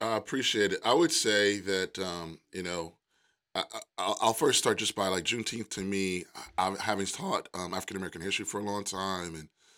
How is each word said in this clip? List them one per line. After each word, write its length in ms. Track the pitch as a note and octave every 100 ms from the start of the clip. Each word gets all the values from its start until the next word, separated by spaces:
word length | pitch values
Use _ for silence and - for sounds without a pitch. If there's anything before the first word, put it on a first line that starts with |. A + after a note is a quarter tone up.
I 160 | A2 G#2+
appreciate 560 | - C3 A#2 A2 G2
it. 80 | F#2
I 100 | A2+
would 160 | C#3+ E3
say 480 | - A2+ G#2 G2+ G2+
that, 400 | F#2+ F#2+ F#2 F#2+
um, 400 | F#2 F2 E2 E2 _
you 100 | F#2
know, 320 | F2 F2 E2 _ _ _ _ _ _ F#2
I, 80 | -
I, 80 | A2+ - -
I'll, 200 | F#2+ -
I'll 120 | A2+
first 280 | A2 C#3 A#2+
start 180 | B2 G#2
just 160 | G#2+
by, 140 | - F#2+
like, 160 | F#2
Juneteenth 460 | D#2+ A#2 G#2+ A2+ G#2
to 100 | G#2
me, 440 | F#2+ G2 F#2+ F2+ - - - -
I, 180 | F#2+ G2
having 280 | A2 G2 F#2+
taught, 420 | - F#3+ G2+ -
um, 220 | F2+ F2
African 220 | F#2 - F#2+
American 240 | F2 F2
history 240 | F#2+ -
for 160 | G2 G2+
a 40 |
long 200 | G#2 G2+
time 500 | F#2+ F#2+ F#2+ F#2 E2+
and, 140 | D#2+ D#2 _ _